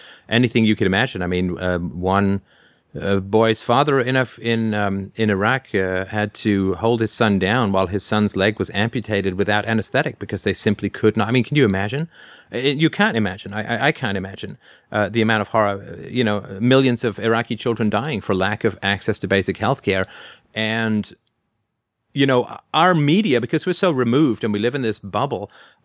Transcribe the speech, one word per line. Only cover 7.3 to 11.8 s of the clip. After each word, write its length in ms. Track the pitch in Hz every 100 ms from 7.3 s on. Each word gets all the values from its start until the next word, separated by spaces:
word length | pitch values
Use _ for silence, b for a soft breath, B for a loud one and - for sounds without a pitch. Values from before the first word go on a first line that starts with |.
| 98
down 340 | 92 123 107
while 140 | 95 92
his 180 | 101
son's 320 | - 107 104 95
leg 220 | 98 107
was 120 | 95
amputated 600 | 101 113 131 107 101 95
without 300 | 92 101 104
anesthetic 540 | 101 113 - 123 151 113
because 240 | 104 98
they 100 | -
simply 380 | 92 110 101 101
could 260 | - 110 110
not. 120 | 104
I 20 |
mean, 140 | 127
can 120 | 113 147
you 80 |
imagine? 440 | 117 95